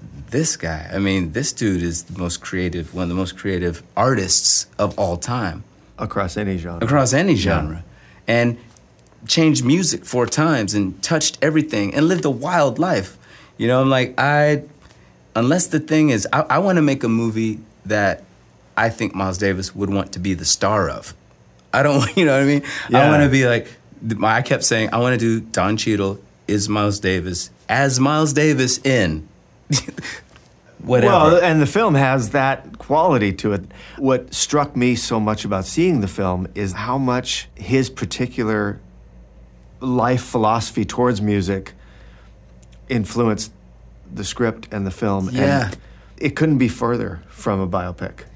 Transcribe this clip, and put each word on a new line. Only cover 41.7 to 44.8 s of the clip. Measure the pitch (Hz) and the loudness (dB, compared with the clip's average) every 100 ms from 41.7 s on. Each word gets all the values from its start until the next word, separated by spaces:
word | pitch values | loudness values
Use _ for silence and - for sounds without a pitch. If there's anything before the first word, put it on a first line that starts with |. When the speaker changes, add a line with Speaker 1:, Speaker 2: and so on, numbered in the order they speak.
| - - - - - - - - - - - - | -18 -20 -20 -20 -20 -20 -20 -20 -20 -20 -18 -6
Speaker 2:
influenced | 123 98 117 117 101 - - - - - - - | -4 -2 0 0 0 -6 -16 -20 -20 -20 -20 -16
the | - | -10
script | 95 - 117 107 - | -8 -2 -2 -2 -8
and | 107 | -6